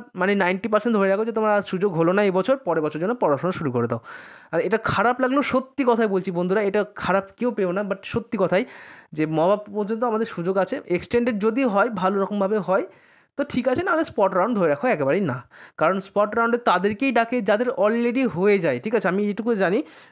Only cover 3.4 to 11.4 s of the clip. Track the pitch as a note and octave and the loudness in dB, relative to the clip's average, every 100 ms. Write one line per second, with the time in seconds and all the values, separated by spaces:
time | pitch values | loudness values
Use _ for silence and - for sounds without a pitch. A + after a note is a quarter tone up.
3.4 | F3 - D3 A#2+ A#2 A#2 - - - - | 0 -2 -2 -2 -2 -4 -8 -20 -20 -20
4.4 | - E3+ F3+ G#3+ - - A3+ B3+ B3+ C#4 | -6 -2 0 0 0 2 2 2 0 0
5.4 | C#4 B3+ B3+ - B3+ A3+ A3 F#3+ F#3 F3 | 0 -2 -2 -2 2 2 2 0 -2 -2
6.4 | F3+ G3+ G3+ G#3 G3+ - F3 F#3+ F#3+ - | 0 0 0 0 -2 -4 -2 0 -2 -4
7.4 | A#3+ A3 F#3 F#3 G3+ G3 - A#3 A3+ G3 | -4 -2 -2 -2 -4 -6 -6 -8 -4 -2
8.4 | F#3 F3+ B3 - - - - D#3 D#3 D#3 | 0 0 -2 -8 -20 -20 -10 -4 -2 2
9.4 | F3 G#3 G#3 G3+ G3+ A3 A#3+ A3 A3+ - | 2 2 -2 -6 -4 -2 -2 -2 -4 -4
10.4 | E3+ F#3+ F#3 C#4 - F3 - A#3+ A#3+ G#3 | -2 0 0 -4 -4 -4 -2 -2 0 0